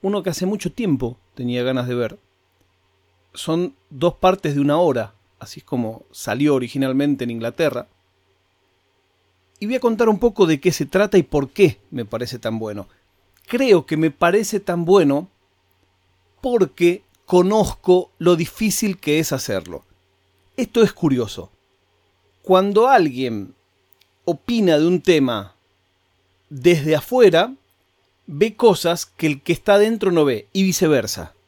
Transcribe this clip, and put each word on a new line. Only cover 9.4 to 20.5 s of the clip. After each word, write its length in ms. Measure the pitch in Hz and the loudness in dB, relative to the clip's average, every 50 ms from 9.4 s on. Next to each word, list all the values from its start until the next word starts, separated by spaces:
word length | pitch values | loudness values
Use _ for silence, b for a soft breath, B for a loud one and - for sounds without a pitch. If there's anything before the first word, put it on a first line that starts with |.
| _ _ _ _ | _ _ _ _
Y 60 | - | -8
voy 100 | 208 254 | -6 -6
a 40 | 254 | -2
contar 300 | - 240 226 196 240 226 | 0 0 0 2 2 2
un 80 | 214 196 | 2 2
poco 260 | - 240 - - 202 | 2 0 4 4 2
de 160 | 165 160 139 | 4 4 0
qué 120 | - 180 165 | 0 -2 -2
se 120 | - 156 | -2 -6
trata 320 | 139 - 190 202 208 - | -2 0 0 0 4 2
y 60 | 190 156 | 2 2
por 260 | - - 151 139 127 | 2 -2 -2 -2 -2
qué 300 | _ - 202 160 - _ _ _ | _ 2 2 2 2 _ _ _
me 140 | - 127 117 | -10 -10 -10
parece 340 | 104 - 113 120 113 - 120 | -8 -8 -8 -8 -8 -10 -8
tan 200 | - 117 113 113 | -8 -6 -6 -6
bueno. 280 | 113 107 104 101 95 _ _ _ _ _ _ _ _ _ _ _ _ | -6 -8 -10 -10 -14 _ _ _ _ _ _ _ _ _ _ _ _
Creo 400 | _ - 240 269 262 202 175 139 | _ -2 -2 4 4 4 4 4
que 100 | - 160 | 0 -2
me 140 | 151 160 160 | 0 0 0
parece 500 | 139 _ - 170 175 208 226 - - 202 | 0 _ 0 2 2 2 -2 -2 -6 -6
tan 240 | 196 - 170 170 170 | -4 -4 -4 -4 0
bueno 440 | 160 190 202 170 143 139 143 175 190 _ _ _ _ _ _ _ _ _ _ _ _ _ _ _ _ _ _ _ _ _ _ - | 4 4 4 4 4 2 0 -4 -8 _ _ _ _ _ _ _ _ _ _ _ _ _ _ _ _ _ _ _ _ _ _ -6
porque 600 | 262 247 233 190 143 _ - 175 175 175 202 _ _ _ _ _ | -2 2 2 2 0 _ 0 2 2 2 0 _ _ _ _ _
conozco 880 | - - 180 180 185 208 220 202 - - - _ - 180 185 175 _ _ _ | 0 2 2 2 4 2 2 0 0 -2 -8 _ 2 2 2 2 _ _ _
lo 180 | 165 175 180 | 0 0 2
difícil 640 | 160 165 - - - 220 214 185 - - 208 196 - | 2 0 -6 -6 -4 -4 -2 -2 -2 -4 -4 -4 -6
que 220 | - - 147 156 | -4 -2 -2 0
es 120 | 165 - 151 | 0 -2 -4
hacerlo. 520 | 131 - - 107 95 82 - 85 71 _ _ _ _ _ _ _ _ _ _ _ _ _ _ | -6 -6 -6 -6 -6 -8 -10 -16 -16 _ _ _ _ _ _ _ _ _ _ _ _ _ _